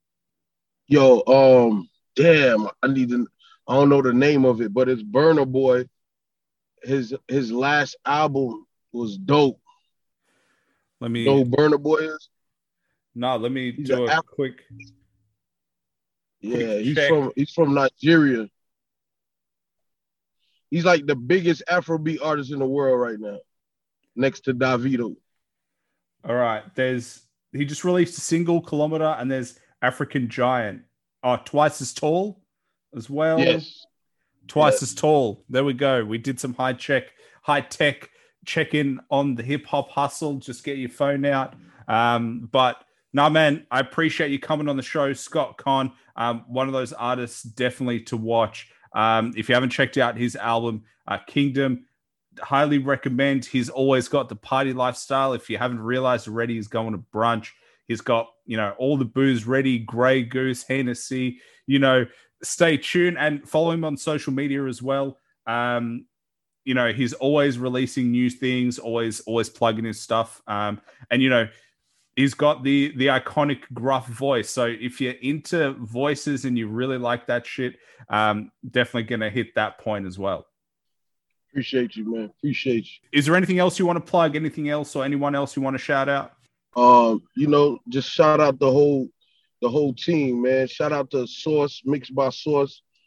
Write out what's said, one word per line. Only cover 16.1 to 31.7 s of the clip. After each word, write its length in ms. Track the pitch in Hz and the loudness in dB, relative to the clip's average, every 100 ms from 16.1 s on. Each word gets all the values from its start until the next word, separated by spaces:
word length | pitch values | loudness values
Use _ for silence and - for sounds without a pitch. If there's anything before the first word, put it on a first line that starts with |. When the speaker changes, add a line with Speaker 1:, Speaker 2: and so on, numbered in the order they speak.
| _ _ _ | _ _ _
Speaker 1:
Yeah, 160 | 101 120 | -6 -4
Speaker 2:
quick 280 | 117 104 | -2 -2
Speaker 1:
he's 120 | 113 151 | -2 0
Speaker 2:
check. 120 | 143 | 4
Speaker 1:
from, 240 | 151 131 - | 4 2 -2
he's 160 | 143 | -4
from 200 | - 156 | 2 2
Nigeria. 800 | 143 135 - 143 165 143 120 107 _ _ _ _ _ _ _ _ _ _ _ _ _ _ _ _ _ _ _ _ _ _ | 4 2 2 4 6 6 2 -4 _ _ _ _ _ _ _ _ _ _ _ _ _ _ _ _ _ _ _ _ _ _
He's, 140 | 165 | 0
like, 220 | 170 170 143 | 4 4 2
the 100 | 139 | -4
biggest 460 | 123 180 170 165 - | 2 2 2 -2 0
Afrobeat 480 | 180 160 165 156 156 | -2 0 -4 -2 -4
artist 300 | 151 151 131 | -2 -4 -4
in 60 | 143 | -4
the 80 | 131 | -2
world 340 | 139 135 123 | 0 2 2
right 180 | 120 107 | 0 -4
now, 200 | 104 101 - _ _ _ _ _ _ | -10 -12 -16 _ _ _ _ _ _
next 260 | - 135 - | -2 -2 -2
to 120 | - | -6
Davido. 640 | 123 131 127 127 127 117 - _ _ _ _ _ _ _ _ _ _ - | -2 0 0 -2 -2 -4 -10 _ _ _ _ _ _ _ _ _ _ -6
Speaker 2:
All 60 | |
right, 300 | 120 120 107 104 | -2 0 -2 -8
there's, 480 | - 127 127 117 - _ _ _ | -4 -2 -2 -6 -18 _ _ _
he 120 | 131 | -6
just 200 | 143 151 | -6 -4
released 340 | 180 180 170 - | 0 2 0 -2
a 20 | |
single, 400 | - 165 170 170 | -2 -2 2 0
Kilometer, 560 | 165 147 151 160 156 139 | 0 -2 -2 0 0 -2
and 120 | 127 | -4
there's 280 | 131 120 - _ _ | -4 -6 -14 _ _
African 480 | 127 - 143 143 120 | -2 -2 -4 -4 -4
Giant. 540 | 113 123 127 110 - - _ _ _ | 0 0 0 -2 -8 -18 _ _ _
Oh, 160 | 127 123 | -2 -2
Twice 360 | - 143 151 | -2 2 2